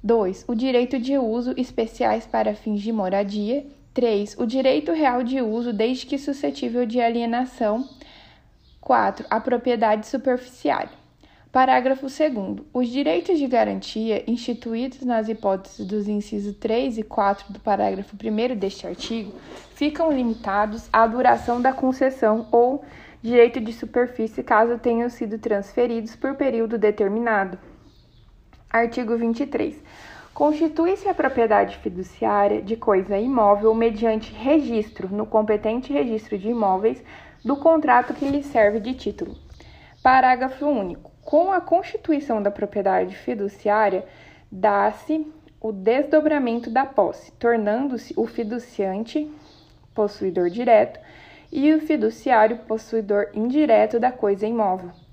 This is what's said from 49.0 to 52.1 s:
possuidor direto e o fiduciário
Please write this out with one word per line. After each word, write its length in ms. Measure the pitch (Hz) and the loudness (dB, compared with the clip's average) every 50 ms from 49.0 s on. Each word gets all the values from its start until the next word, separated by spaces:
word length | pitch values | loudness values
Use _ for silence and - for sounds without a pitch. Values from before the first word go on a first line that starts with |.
| 226 226 - 311 302 302 302 302 - - - - - _ _ _ _ - _ | -6 -4 -4 -6 -6 -6 -10 -18 -20 -20 -20 -20 -20 _ _ _ _ -14 _
possuidor 560 | - 214 208 208 - - 190 170 180 180 175 | -2 -2 -2 -2 -4 -6 -4 -2 0 0 0
direto 500 | 175 226 247 240 233 208 208 - - - - - - - - - - - - _ | -2 -2 4 6 6 6 6 4 -2 -16 -20 -20 -20 -20 -20 -20 -20 -20 -20 _
e 200 | - - 269 302 | -4 0 2 4
o 100 | 311 311 | 4 4
fiduciário 760 | 311 - 311 269 214 220 | 2 0 0 0 0 -2